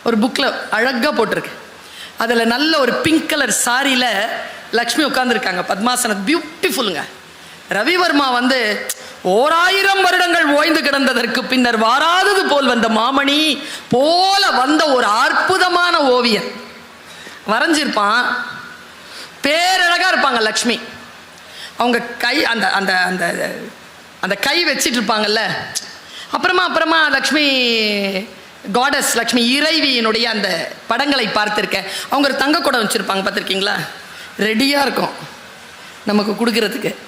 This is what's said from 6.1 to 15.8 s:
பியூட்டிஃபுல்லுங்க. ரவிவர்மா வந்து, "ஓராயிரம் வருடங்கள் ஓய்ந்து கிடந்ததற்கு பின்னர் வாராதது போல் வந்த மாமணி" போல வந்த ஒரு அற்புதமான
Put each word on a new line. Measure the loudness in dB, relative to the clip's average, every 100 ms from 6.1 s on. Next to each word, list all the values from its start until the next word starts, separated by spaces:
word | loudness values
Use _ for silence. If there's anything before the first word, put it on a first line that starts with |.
| -2 0
பியூட்டிஃபுல்லுங்க. | -2 -2 -6 -4 -2 -2 -4 -8 -14 -20 -20 -20 -20 -6
ரவிவர்மா | -2 0 2 2 2 2
வந்து, | 2 2 2 0 -2 -6 -10 -12 -6
"ஓராயிரம் | 0 2 4 4 4 4 2 4
வருடங்கள் | 4 4 2 2 4
ஓய்ந்து | 4 4 2
கிடந்ததற்கு | 2 2 2 2 0 -2
பின்னர் | 0 2 2 4
வாராதது | 4 4 4 4 4 2 2
போல் | 2 2
வந்த | 2 2
மாமணி" | 2 2 2 2 2 2 -2 -6 -14 -2
போல | 2 4 4 2 2 2
வந்த | 2 2 2 4
ஒரு | 2 2
அற்புதமான | 2 2 2 0 2 2 2